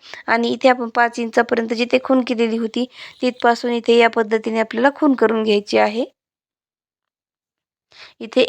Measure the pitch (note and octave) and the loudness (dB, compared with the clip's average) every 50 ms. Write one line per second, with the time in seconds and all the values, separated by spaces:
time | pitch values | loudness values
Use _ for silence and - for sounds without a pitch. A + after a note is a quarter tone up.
0 | - - - - - - A3+ A#3 A#3 A#3 B3 A#3 - C4 B3 B3+ A#3 A3+ - B3 | -16 -20 -20 -10 -4 -2 -2 0 0 -2 -2 2 2 2 2 2 -2 -4 0 0
1 | A#3+ A#3 A#3 A#3+ A#3 A3+ - A#3+ A#3 A#3+ B3 A#3 A3+ A3 A#3+ A3 A#3+ A#3 B3+ B3+ | 0 0 0 -4 -6 -2 0 0 0 0 0 -2 -2 -2 -2 -4 -2 0 -2 0
2 | - - C4 C4 A#3+ A#3+ B3 A3 A#3 A3+ A3+ A3+ A#3 G#3+ - A#3+ B3+ - - - | 2 2 2 2 2 0 -2 -2 -2 -2 -2 -4 -4 -4 -4 -4 -6 -6 -8 -16
3 | - - - - C4 B3 B3 - - A#3+ A#3 A#3 - A#3+ A#3+ A#3 A3+ - A#3 A#3 | -20 -20 -10 -4 -4 -4 -2 0 2 2 2 0 -2 -4 -4 -2 2 2 4 4
4 | A#3 A3+ A3+ A#3 A3+ G#3 A3+ A3 A3 A#3 A3 A3+ A3 A3 - A3 B3 C#4 C#4 - | 4 4 2 0 -2 0 -2 -4 -2 -2 -4 -4 -4 -4 -2 0 0 0 0 2
5 | D#4 D4 C4 A#3 A#3 G#3+ A3+ A3 A3 A3 G#3 G#3 G3+ - A3+ G#3+ G#3+ G#3+ G#3+ A3+ | 2 2 2 2 2 0 0 0 0 0 0 0 0 0 0 0 2 0 0 -4
6 | D4 - _ _ _ _ _ _ _ _ _ _ _ _ _ _ _ _ _ _ | -6 -8 _ _ _ _ _ _ _ _ _ _ _ _ _ _ _ _ _ _
7 | _ _ _ _ _ _ _ _ _ _ _ _ _ _ _ _ _ _ _ - | _ _ _ _ _ _ _ _ _ _ _ _ _ _ _ _ _ _ _ -20
8 | - - _ - A3+ A3 - B3+ - | -20 -20 _ -16 -10 -2 0 0 2